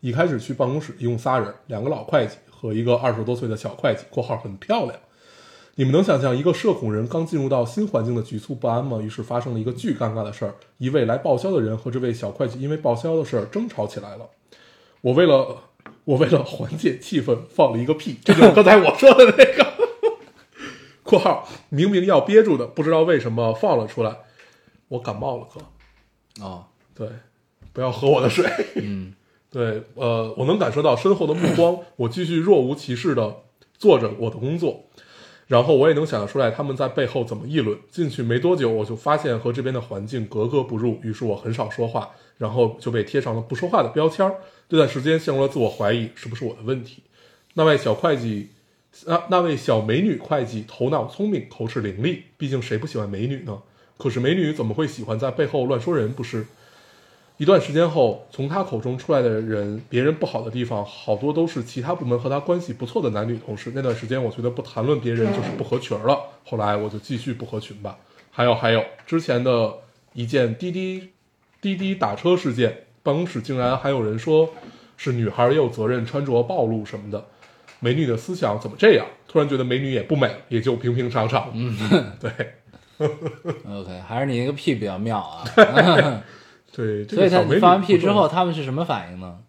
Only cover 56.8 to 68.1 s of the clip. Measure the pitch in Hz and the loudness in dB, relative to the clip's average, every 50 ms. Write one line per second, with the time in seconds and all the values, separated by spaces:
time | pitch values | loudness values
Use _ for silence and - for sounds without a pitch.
56.8 | _ _ _ _ _ _ _ _ _ _ _ _ 151 151 196 180 - - 143 156 | _ _ _ _ _ _ _ _ _ _ _ _ 2 4 4 4 4 0 0 2
57.8 | 170 170 151 156 135 113 98 - - _ - - 135 143 156 196 190 190 - 113 | 2 2 4 2 2 2 2 -2 -10 _ -10 -8 -6 -4 -4 -4 -4 -4 -6 -6
58.8 | 110 127 127 123 - - 160 139 123 120 110 107 110 110 110 104 101 101 107 110 | -6 -6 -8 -8 -2 0 0 2 2 2 0 0 -2 -2 -4 -4 -4 -4 -6 -8
59.8 | 139 - - 120 127 147 160 156 - - - 117 113 117 110 123 123 117 120 104 | -10 -4 -2 0 2 2 0 0 -2 -4 -4 -6 -8 -6 -6 -6 -6 -4 -4 -6
60.8 | 101 - - - - - 107 101 123 143 151 160 165 165 - 135 117 117 - 131 | -6 -8 -12 -16 -4 -4 -2 -2 0 -2 0 0 -2 -2 -2 -6 -8 -8 -8 -10
61.8 | 120 143 175 175 160 123 120 120 117 131 135 143 143 - 175 175 175 - 120 - | -6 -6 -6 -4 -2 -2 -2 -2 -2 -2 -4 -4 -2 -2 -2 -2 -2 -8 -10 -10
62.8 | 139 117 - 233 175 127 104 104 104 110 120 113 - - 110 101 - 120 120 139 | -10 -6 -4 -2 -2 -2 -2 -2 -4 -4 -6 -8 -8 -12 -12 -12 -10 -10 -8 -6
63.8 | 135 127 113 113 - 110 127 131 127 113 101 - 120 123 120 120 - - - 117 | -4 -4 -4 -4 -4 -6 -4 -2 -4 -4 -6 -4 -4 -4 -4 -4 -10 -10 -6 -4
64.8 | 113 131 151 131 113 120 117 117 113 107 101 98 - - - - - - - 143 | 0 0 0 0 0 -2 0 0 0 0 0 -2 -4 -6 -6 -8 -6 -4 -4 -6
65.8 | - - 120 101 104 120 143 143 - - - - _ - - 110 104 104 104 104 | -4 -4 -6 -4 0 0 0 0 0 -10 -18 -20 _ -10 -6 -4 -2 0 0 -2
66.8 | 107 107 101 107 - - 131 117 120 - 120 113 117 - - 110 107 - 104 104 | -2 -6 -8 -10 -10 -8 -8 -8 -6 -8 -8 -8 -10 -10 -10 -10 -10 -12 -18 -14
67.8 | 104 101 95 - _ _ | -14 -14 -14 -14 _ _